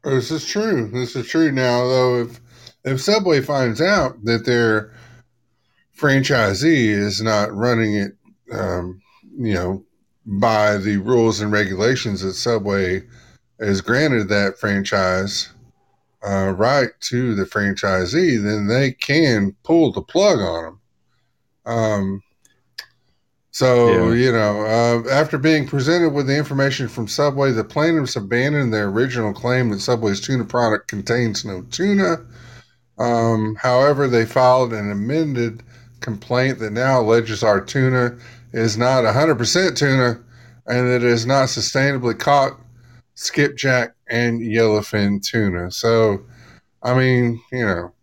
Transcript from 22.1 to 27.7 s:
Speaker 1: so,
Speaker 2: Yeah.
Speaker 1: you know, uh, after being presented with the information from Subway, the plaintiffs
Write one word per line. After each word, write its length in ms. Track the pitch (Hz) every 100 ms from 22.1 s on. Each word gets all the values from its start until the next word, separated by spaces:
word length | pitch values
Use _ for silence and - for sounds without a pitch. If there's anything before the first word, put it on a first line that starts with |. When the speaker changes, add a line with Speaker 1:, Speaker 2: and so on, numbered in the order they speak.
| 98 _ _ _ _ _ - - _ _ _ _ _ _
Speaker 1:
so, 580 | - 131 123 117 95 113
Speaker 2:
Yeah. 60 |
Speaker 1:
you 180 | 117 127
know, 300 | 117 104 104
uh, 480 | 107 113 120 120 117
after 260 | 135 147 151
being 300 | 151 156 131
presented 440 | 143 131 175 165
with 160 | 143 135
the 100 | 143
information 520 | 147 139 139 131 123
from 200 | - 107
Subway, 440 | - 147 139 139
the 120 | 113
plaintiffs 520 | 104